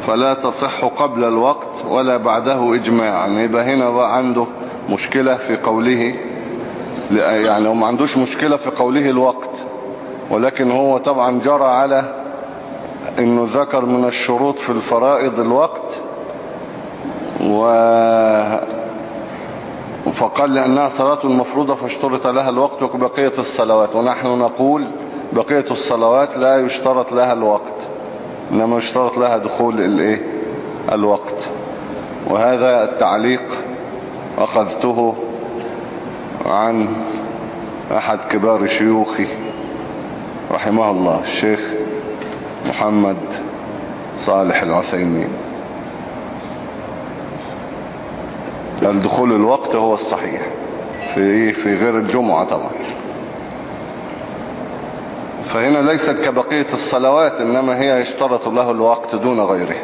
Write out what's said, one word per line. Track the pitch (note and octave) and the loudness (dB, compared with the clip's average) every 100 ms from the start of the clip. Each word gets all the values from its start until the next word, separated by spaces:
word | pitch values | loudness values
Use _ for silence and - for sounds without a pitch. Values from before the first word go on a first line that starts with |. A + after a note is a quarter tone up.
| - | 0
فلا | A2+ C3 | 2 2
تصح | C3 B2+ - C#3 - B2+ | 2 -2 -2 -4 -2 -4
قبل | - C#3+ A#2+ | 0 -2 2
الوقت | A#2 A2+ B2+ C#3+ - - - | 2 4 2 0 -4 -10 -2
ولا | G#2+ C3 B2 | 0 2 2
بعده | A2+ A#2 A#2 C3+ A#2+ A#2 | 2 2 2 2 2 2
إجماعا. | A2+ A#2 A2 F#2 F#2+ | 4 2 2 0 0
يبقى | G2+ A2+ A#2 | 2 2 2
هنا | A#2+ C3+ B2 | 2 2 2
بقى | A#2+ A#2+ A#2+ | 2 2 2
عنده | B2+ A#2+ A#2 - - - - | 2 0 0 -4 -10 -8 -4
مشكلة | G2 - C3+ C3 B2+ | -4 0 2 2 2
في | - A2 | 0 0
قوله، | B2+ A2 A#2+ B2 A#2 C3 - - - - - - - - - G#2 | 2 2 4 2 2 -2 -8 -8 -8 -8 -8 -8 -8 -8 0 2
يعني | F#2+ A2 A2 G#2 G#2+ | 4 4 4 4 4
هو | |
ما | A2+ A2+ | 2 2
عندوش | A#2+ C#3+ C3+ | 2 2 2
مشكلة | B2+ - D3+ C#3+ | 0 0 0 2
في | C#3 | 0
قوله | B2 B2 C3+ C#3+ | 0 2 2 2
الوقت، | B2+ B2+ A#2+ - - - - - - - - - | 4 4 2 -6 -10 -10 -10 -10 -12 -12 -12 -4
ولكن | G#2+ B2+ - B2+ | 0 2 2 2
هو | B2 C#3 C3 | 4 4 2
طبعًا | C3 C3+ B2 B2 | 2 2 2 2
جرى | B2 D3 C3+ | 2 4 4
على | B2+ C#3 C3+ C3+ - - - - - - - - - - - | 4 4 2 0 -8 -10 -10 -12 -12 -12 -12 -12 -10 -8 0
إنه | A#2+ A#2+ A#2 | 2 4 2
ذكر | A#2+ C#3+ C3+ B2 | 0 0 0 2
من | B2 B2 | 2 2
الشروط | A#2 - A#2+ C#3 C3+ | 0 0 2 2 0
في | - | -2
الفرائض | A#2 G#2+ A#2 B2+ C#3 C3+ A2+ | -2 0 2 4 4 2 0
الوقت | A#2 B2 D#3+ - - - - - - - - - - - - - - - - - | 2 4 2 0 -8 -10 -10 -10 -10 -10 -12 -12 -12 -12 -12 -10 -10 -8 -8 -2
و-، | - G#2 A2+ A#2 A2+ A2+ A2+ A2+ A2 G#2+ G#2+ A2 - A2+ - - - - - - - - - - - - - | 2 4 6 6 6 6 6 6 6 4 2 0 -2 -6 -6 -8 -8 -10 -10 -10 -10 -10 -10 -10 -10 -6 -6
فقال: | - A2+ - C#3+ | 0 0 2 2
"لأنها | C3+ C3 C3+ C#3+ | 4 4 4 2
صلاة | C#3 C3+ C#3+ C#3+ | 2 2 2 2
مفروضة | B2+ B2 C3 C#3+ C3+ | 2 2 0 0 0
فاشترط | B2 - C#3 B2+ C3 | -2 -2 -2 0 2
لها | B2+ C3+ | 2 2
الوقت | B2 C#3+ - | 2 2 2
وبقية | C3 B2 B2 - C3+ B2+ | -4 0 0 2 0 2
الصلوات". | B2 - A2+ A2 G#2 A2+ | -4 0 4 4 4 2
ونحن | A#2+ B2 B2+ | 2 0 0
نقول: | B2 A#2+ - C3+ D3+ C3+ - - - - | 2 2 2 2 2 -2 -6 -10 -10 -2
بقية | A2+ A2 C#3+ C3+ | 0 2 2 2
الصلوات | A#2+ - A#2 A2+ B2+ C#3+ C3+ | -2 0 2 6 6 4 2
لا | B2+ C3+ | 4 6
يشترط | B2+ - C3 C3 B2 | 4 0 2 2 2
لها | B2 B2 | 2 2
الوقت، | A#2+ A2 G#2 - - - - - - - - - | 4 4 2 0 -10 -10 -10 -10 -12 -12 -12 -2
إنما | G2+ A2+ A#2 | 0 2 2
يشترط | A#2 B2+ B2 A#2+ | 0 0 0 2
لها | B2 A2+ | 2 2
دخول | G2+ - A#2+ A2+ | 0 0 0 2
الإيه؟ | F#2 G2+ F#2+ A2 - - - - - - - | 2 4 2 2 -2 -6 -6 -6 -8 -6 -2
الوقت. | G#2+ G#2 G2+ - - - - - - - - - - - | 2 2 2 -2 -8 -8 -8 -10 -10 -10 -10 -10 -8 -2
وهذا | G2+ A#2 B2+ B2+ B2 | 2 4 4 4 4
التعليق | G#2+ - A2 G2+ A2+ B2+ - - - - - - - - - - | 2 2 2 4 2 0 -2 -8 -8 -8 -10 -10 -10 -10 -8 -2
أخذته | G#2 A#2 G#2 - B2 A#2 A#2 A2+ - - - - - - - - - - - - - | 0 2 0 0 0 2 0 0 -6 -8 -8 -8 -8 -8 -10 -10 -10 -10 -10 -6 0
عن | F#2+ A2+ A2+ G#2+ A2 - - - - - - - - - G#2+ | 2 2 2 0 -2 -4 -6 -8 -8 -10 -10 -10 -10 -4 -2
أحد | - G#2+ | 0 -4
كبار | - G#2+ G#2 A2 G2+ | 0 0 4 2 2
شيوخي | - A2 A2 G#2+ - G2+ - A2 - - - - - - - - - - | 2 4 4 2 -2 -4 -4 -8 -8 -10 -8 -10 -10 -10 -10 -10 -10 -4
رحمه | F2+ G#2 G#2+ A2 | -2 0 2 2
الله، | F#2 F2+ E2 | 2 2 0
الشيخ | F2+ - A2 G#2+ - G#2+ G#2+ G#2+ - G#2 - - - - - | -2 0 0 0 -2 -4 -4 -6 -6 -8 -10 -10 -10 -8 -6
محمد | A#2 G#2+ G#2 G2+ F#2 - - - - - - - - - - | -2 2 4 2 0 -6 -8 -8 -10 -10 -10 -10 -10 -10 -6
صالح | - G2 F#2+ E2 | 0 2 4 2
العثيمين. | F2+ E2+ E2+ F2+ F2 E2 D#2 - - - - - - - - - - - - - - - - - - B2 - D3 - - - - - - - - - - - - - - G2 | 0 0 0 -2 0 0 -2 -6 -8 -10 -10 -10 -10 -12 -12 -10 -10 -10 -10 -12 -10 -10 -10 -10 -10 -10 -10 -10 -10 -10 -10 -10 -12 -12 -12 -10 -10 -10 -10 -10 -10 0 2
قال: | G2+ | 2
"دخول | G2 - B2 A2 | 2 2 4 6
الوقت | G#2+ C3+ - A#2 | 4 4 2 2
هو | A2+ | 2
الصحيح | G#2 - F#2 - G#2+ - - - - - - - | 2 0 -2 -4 -6 -6 -8 -8 -8 -10 -10 -4
في | - | 2
إيه؟ | G2 G#2 A2+ | 4 4 4
في | G#2+ G#2+ G2 | 2 0 2
غير | A#2 A2+ | 2 2
الجمعة | G#2+ B2 A#2 E2 F#2 | 0 0 2 2 2
طبعًا". | F2+ - - - - - - - - - - - - - - - - - - - - - - - - - - - - - | -2 -2 -6 -8 -8 -10 -10 -10 -12 -12 -12 -10 -12 -12 -10 -10 -10 -10 -10 -10 -10 -10 -10 -10 -10 -10 -10 -10 -10 -6
فهنا | A2+ B2 D3 C#3+ | 0 2 4 4
ليست | D#3+ D#3 C#3+ D3+ | 2 0 0 0
كبقية | B2+ B2 D3+ C#3+ | 0 0 0 0
الصلوات، | - - C3 C3 D3 D#3+ - | -2 0 2 4 4 4 2
إنما | A#2 B2 C3 B2+ | 0 2 2 2
هي | C#3 C3 | 2 2
يشترط | B2 - C3+ A#2+ A#2 | 0 0 0 0 0
له | A2+ B2 | 0 2
الوقت | A2+ A2+ A#2 - A2+ | 4 4 2 0 -2
دون | A#2+ A#2 | 0 2
غيره | G2+ F#2 F2 - | 2 2 0 -4